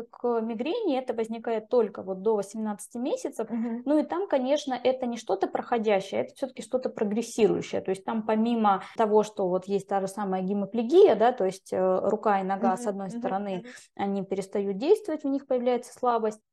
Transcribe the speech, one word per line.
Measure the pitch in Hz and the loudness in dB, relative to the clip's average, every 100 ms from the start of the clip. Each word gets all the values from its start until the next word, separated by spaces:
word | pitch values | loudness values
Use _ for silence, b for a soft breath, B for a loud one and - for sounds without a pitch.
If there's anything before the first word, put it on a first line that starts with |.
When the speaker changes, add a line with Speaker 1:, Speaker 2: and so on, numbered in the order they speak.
| 233 | -10
Speaker 1:
к | - 240 233 | -6 -2 -2
мигрени, | 220 220 262 466 415 262 | -2 -4 -4 -2 0 -2
это | 254 226 | -2 -4
возникает | 220 226 233 226 220 | -4 -6 -4 -4 2
только | 247 208 208 | 2 2 -2
вот | 185 190 | -8 -4
до | 202 208 | 0 0
восемнадцати | 196 226 214 202 - 240 | -2 -6 -6 -6 -10 -8
месяцев. | 269 523 - - 220 | -4 -4 -4 -6 -6
Speaker 2:
Мгм. | 233 233 233 254 | -4 -4 -4 0
Speaker 1:
Ну | 302 | 0
и | |
там, | 294 330 392 | 0 -2 0
конечно, | 277 254 294 277 247 | 0 2 0 -2 -2
это | 247 254 247 | 0 0 -2
не | 233 | -4
что-то | - - 359 | -4 -2 0
проходящее, | 254 - 240 214 196 190 214 | -2 -2 0 2 2 0 -4
это | 254 - | -4 -6
все-таки | 262 - | -8 -8
что-то | - 254 254 | -4 -2 -2
прогрессирующее. | - 208 208 240 - 202 170 165 196 | -2 -2 0 -2 4 4 4 -2 -4
То | 185 | -2
есть | 190 - | -4 -4
там | 226 214 | -4 0
помимо | 220 233 233 214 190 B - | 2 2 4 4 2 B 0
того, | 214 214 | 4 4
что | 208 - 185 | 4 0 0
вот | 185 185 | 0 0
есть | 196 190 | -2 0
та | 196 | -2
же | 190 | -2
самая | 202 196 185 | -4 -2 -2
гемоплегия, | 185 202 196 226 226 339 392 190 | -2 -2 -2 -2 4 8 8 8
да, | 233 | 4
то | 240 190 | 4 0
есть, | 190 - | -2 -4
э, | 196 185 185 | 0 2 2
рука | - 214 220 196 | 2 0 2 0
и | |
нога | 190 196 196 185 | 0 0 0 0
с | 214 | -2
Speaker 2:
Мгм. | |
Speaker 1:
одной | 196 196 | -6 -6
Speaker 2:
Мгм. | |
Speaker 1:
стороны, | 233 233 190 202 185 | -6 -4 -4 -4 -6
Speaker 2:
Мгм. | 240 - - - | -10 -18 -16 -6
Speaker 1:
они | 202 196 190 | -2 -2 -2
перестают | 196 190 208 202 190 | -4 -4 -4 -2 -2
действовать, | 285 427 381 311 277 | 2 2 2 -4 -2
в | |
них | 277 - | -4 -2
появляется | 254 240 240 247 | -2 0 0 -4
слабость. | - 247 233 214 214 _ | -4 0 2 0 -4 _